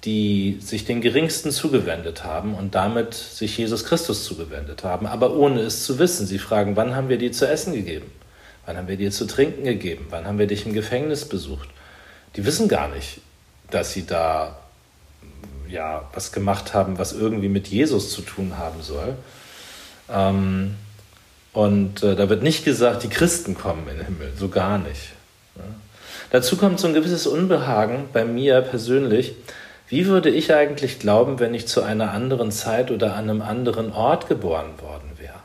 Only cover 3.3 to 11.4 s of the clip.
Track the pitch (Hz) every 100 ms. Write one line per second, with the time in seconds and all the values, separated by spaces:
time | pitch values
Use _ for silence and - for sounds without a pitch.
3.3 | - 104 - 113 110 110 170 - 104 -
4.3 | 80 80 71 71 73 95 90 107 107 123
5.3 | 156 143 127 110 - - 131 175 - 98
6.3 | 98 - 107 101 101 113 127 135 123 123
7.3 | 113 135 156 - 143 90 78 - - -
8.3 | - - - - 87 92 95 101 - 226
9.3 | - - - 135 107 90 80 - 82 87
10.3 | 104 104 101 113 107 107 123 151 143 -
11.3 | 98